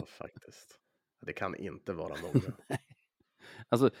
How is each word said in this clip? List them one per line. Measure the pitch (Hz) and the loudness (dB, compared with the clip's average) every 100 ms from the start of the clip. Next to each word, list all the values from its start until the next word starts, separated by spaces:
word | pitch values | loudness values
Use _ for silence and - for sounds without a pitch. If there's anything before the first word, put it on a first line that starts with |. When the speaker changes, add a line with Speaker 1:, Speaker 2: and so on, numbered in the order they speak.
| - | -2
Speaker 1:
faktiskt. | - - - - - - - _ _ _ _ - | -8 -14 -14 -20 -20 -20 -20 _ _ _ _ -10
Det | |
kan | - 95 - | -6 -4 -4
inte | 92 92 - | -8 -10 -6
vara | 82 80 78 | -6 -4 -6
många. | 85 131 - - | 2 2 2 -10
Speaker 2:
<laughs> | - | -6
Nej. | - _ - _ _ _ _ - - - | -6 _ -20 _ _ _ _ -20 -12 2
Alltså, | 120 127 - | 6 6 4